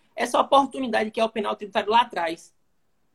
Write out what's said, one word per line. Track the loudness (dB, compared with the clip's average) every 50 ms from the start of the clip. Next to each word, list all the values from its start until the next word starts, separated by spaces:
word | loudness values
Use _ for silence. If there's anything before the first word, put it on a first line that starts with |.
| _ _ -6
essa | -6 -4 -2 0 0
oportunidade | 2 4 4 4 4 2 -4 -6 -6 -2 -2 -2 -2 -2
que | -2 -2
é | -2
o | -2
penal | -2 -4 -4 -4 -6
tributário | -6 -8 -6 -4 -4 -2 2
lá | 2 2
atrás. | 2 2 -2 -4 -4 -4 -6 -10 -14 -20 _ _ _ _ _ _ _ _ _ _ _ _